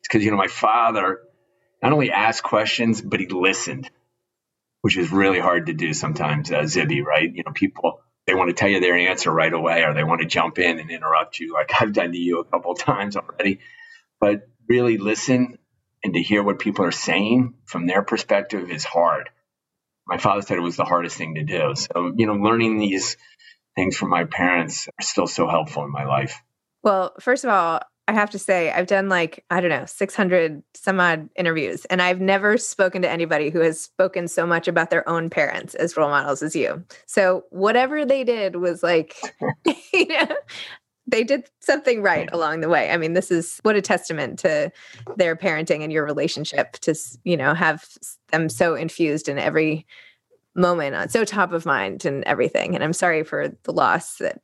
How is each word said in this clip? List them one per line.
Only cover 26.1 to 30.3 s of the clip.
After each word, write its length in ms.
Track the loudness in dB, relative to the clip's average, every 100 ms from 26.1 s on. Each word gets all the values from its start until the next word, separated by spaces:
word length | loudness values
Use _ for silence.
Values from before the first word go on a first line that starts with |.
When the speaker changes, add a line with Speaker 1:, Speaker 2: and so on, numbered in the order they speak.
| -2 -2 -10 _ _ _ _
Speaker 2:
Well, 320 | 0 0 -2 -6
first 240 | -2 -2
of 60 | 2
all, 300 | 2 2 -2 -6 _ -2
I 60 |
have 160 | 0 0
to 60 | -2
say, 320 | 0 2 2
I've 160 | -2 0
done, 220 | 0 2
like, 380 | 0 0 -6 _
I 120 | 0
don't 80 | 0
know, 160 | -2 -4
six 280 | -6 -4
hundred 480 | 0 2